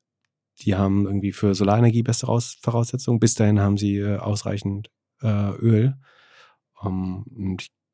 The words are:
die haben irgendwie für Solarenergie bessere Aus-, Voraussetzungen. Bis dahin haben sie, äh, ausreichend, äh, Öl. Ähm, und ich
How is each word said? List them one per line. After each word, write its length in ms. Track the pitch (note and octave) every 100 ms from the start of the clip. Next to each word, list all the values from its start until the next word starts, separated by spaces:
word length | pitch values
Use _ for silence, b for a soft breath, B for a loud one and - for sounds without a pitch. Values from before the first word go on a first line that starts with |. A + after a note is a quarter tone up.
| _ _ _ _ _ _
die 160 | G#2 F#2+
haben 320 | G2 G2 G2
irgendwie 240 | G2+ G2
für 240 | - G#2 G2
Solarenergie 480 | G2 G#2+ A#2+ A2+
bessere 280 | A#2 A#2 A#2+
Aus-, 280 | A#2 - -
Voraussetzungen. 580 | - A#2 A#2 B2+ - A#2
Bis 140 | A#2+
dahin 260 | - G#2+ G#2
haben 180 | G2+ G2+
sie, 200 | G#2 G2+
äh, 200 | G2+ G2+
ausreichend, 760 | G#2 G#2 G#2+ G2+ G2 G2 - _ _ _
äh, 260 | A2+ G2+ G2+
Öl. 420 | - A#2 G#2+ B2+ C3+ b b b b b b _ - G2+
Ähm, 380 | F#2 F#2 F#2+ A#2 A2+
und 280 | F#2+ F2+
ich 80 | - _ _